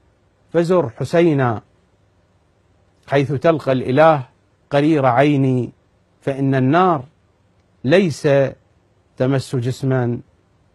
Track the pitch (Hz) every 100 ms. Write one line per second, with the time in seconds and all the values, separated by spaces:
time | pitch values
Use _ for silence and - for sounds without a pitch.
0 | _ _ _ _ _ 160 170 180 135 -
1 | 131 170 175 143 127 104 _ _ _ _
2 | _ _ _ _ _ _ _ _ _ _
3 | - 139 139 143 165 156 - 131 120 127
4 | 160 151 127 _ _ _ - 143 147 156
5 | 131 120 147 143 135 127 117 - _ _
6 | _ _ - 135 135 135 131 165 185 156
7 | 127 _ _ _ _ _ _ _ 123 175
8 | 190 131 151 139 135 - _ _ _ _
9 | _ - 127 135 - 135 120 127 135 131
10 | 120 120 - _ _ _ _